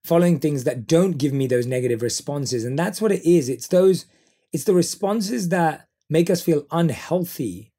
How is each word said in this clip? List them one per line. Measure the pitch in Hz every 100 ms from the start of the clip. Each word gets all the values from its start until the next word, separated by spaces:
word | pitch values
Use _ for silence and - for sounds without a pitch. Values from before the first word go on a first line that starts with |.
following | - 170 175 156
things | 151 143 127
that | 131 110
don't | 165 190 147
give | 143
me | 135 131
those | 123 120
negative | 127 123 117
responses. | 117 - - 143 139 127
And | 117 139
that's | 185 -
what | 214
it | 185 165
is. | 175 123
It's | 123 -
those, | 180 190 180 - _ _ _ _
it's | 147 214
the | 180
responses | 175 - 196 226 196 240 175
that | 180 165 147 _ _ _
make | 156 170
us | 180
feel | - 151 -
unhealthy | 165 165 127 - 180 170 - 117 90 107